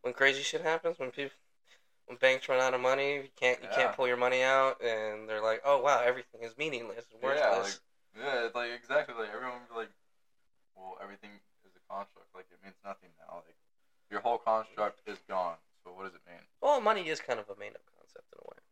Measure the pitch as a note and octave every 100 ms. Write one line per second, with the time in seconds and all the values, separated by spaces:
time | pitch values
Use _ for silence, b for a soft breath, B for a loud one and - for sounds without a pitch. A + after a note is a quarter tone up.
0 | B2 B2 C3+ C3+ C#3+ D#3 E3 E3 E3+ F3
1 | C3 C3+ C#3 - _ _ _ b b _
2 | - B2 C3 C3 - C3 C3 B2+ B2+ C3+
3 | C#3 C#3+ C#3 - B2+ B2 - A#2 B2 G2+
4 | B2+ B2 B2 B2+ C3 C3+ C3+ - A#2 A2
5 | G#2+ G#2+ A2 G#2+ A2 A2+ C#3 C#3+ C3+ C3
6 | B2 B2+ - A2+ A#2 A#2 D#3 B2+ A2+ A2+
7 | - A2 B2+ C#3+ - - G2 - _ _
8 | _ G#2+ C3+ C3 A#2 A#2+ A#2+ A#2+ A#2+ C#3+
9 | D3 A#2 G#2+ A2 B2+ B2 B2 A#2 A2 _
10 | _ _ _ _ _ _ _ F#2+ F#2+ F#2+
11 | G2 G2+ G#2 G2+ _ _ F#2+ _ _ G2
12 | - - - F#2 F#2 F2+ F#2+ F#2+ G2+ F#2+
13 | F2+ _ D#2+ E2+ - _ _ _ _ _
14 | _ G#2 A#2 A#2+ A#2 A2 A2 - G#2 -
15 | - F#2+ - F#2+ F2 E2 _ _ F2+ F2+
16 | F#2+ F2+ - E2+ E2+ _ C#4 C#4+ G#3+ G#3+
17 | E3 D#3 - A#2 G#2 G2 G#2 - _ _
18 | _ - _ G1+ G1+ G1+ _